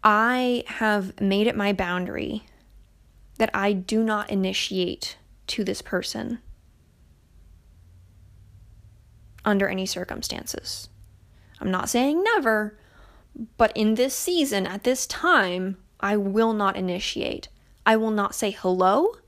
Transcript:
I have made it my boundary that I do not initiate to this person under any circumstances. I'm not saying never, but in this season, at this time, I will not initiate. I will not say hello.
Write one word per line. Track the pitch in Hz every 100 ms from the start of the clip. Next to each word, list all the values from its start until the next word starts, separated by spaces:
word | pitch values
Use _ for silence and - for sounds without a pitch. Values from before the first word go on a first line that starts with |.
I | 220 208 226 254 247 247 -
have | - 220 208 190 -
made | 196 196 214
it | -
my | 202
boundary | 196 180 180 180 - - 214 - _ _ - _ _ _ - - -
that | 220 -
I | 202
do | 196 185 220
not | 220 214 -
initiate | 202 190 190 - 185 180 - - - _ - -
to | -
this | 190 202
person | - 180 - 220 - 240 - - - _ _ _ - _ _ - - - - - - - - - - - - - - - - - - - - -
under | 214 202 196
any | 190 190
circumstances. | 175 185 - - - - - - - - - - - - - - -
I'm | -
not | 185 -
saying | 240 269 311
never, | 415 453 262 214 208 - - - - - - - 226 -
but | 220 -
in | 214 220
this | 262 -
season, | - 349 277 196 190
at | 196
this | 247 254 -
time, | - 339 311 190 180 185 190 - _
I | 196 208
will | 196 208 226
not | 214 196 190
initiate. | 185 180 - - - - - - _ -
I | - 220
will | 220
not | 214 202 -
say | 208
hello. | 196 190 185 185 220 392 -